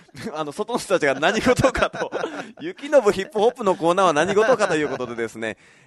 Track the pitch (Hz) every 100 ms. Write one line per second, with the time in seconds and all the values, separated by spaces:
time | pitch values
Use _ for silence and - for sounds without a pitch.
0 | - 135 208 147 147 143 208 240 - 175
1 | 147 135 160 220 247 247 262 226 190 -
2 | 156 - - 294 - - 160 - 285 294
3 | 202 180 190 220 220 254 202 160 165 180
4 | 185 147 180 202 220 226 196 156 143 127
5 | 120 117 113 113 110 101 _ _